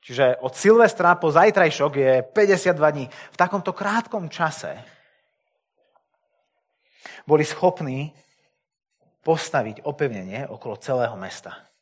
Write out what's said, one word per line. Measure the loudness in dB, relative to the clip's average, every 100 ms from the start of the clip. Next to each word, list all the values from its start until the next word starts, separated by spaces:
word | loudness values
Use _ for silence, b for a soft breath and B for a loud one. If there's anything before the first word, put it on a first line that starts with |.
Čiže | -10 0 2 2
od | -6 -2
Silvestra | 4 6 6 4 2
po | 2 2
zajtrajšok | 4 4 4 2 2 -2
je | 0 2 2 0
päťdesiatdva | 0 2 4 2 2 0
dní. | 0 -10
V | -14 -20 -2
takomto | -2 0 -6
krátkom | -6 -4 -4 -4 -8 -10
čase | -4 -4 -4 -12 -12 -16 _ _ _ _ _ _ _ _ _ _ _ _ _ _ _ _ _ _ _ B B B B
boli | 2 2 2
schopní | 0 0 0 -8 -8 -10 _ _ _ _ _ _ _ _ _ _ _
postaviť | -2 -2 -2 -4 -4 -8 -10
opevnenie | -4 -4 -4 -10 -12 -12
okolo | -12 -12 -12
celého | -6 -2 -2
mesta. | -6 -14 -14 -16 -20 _ _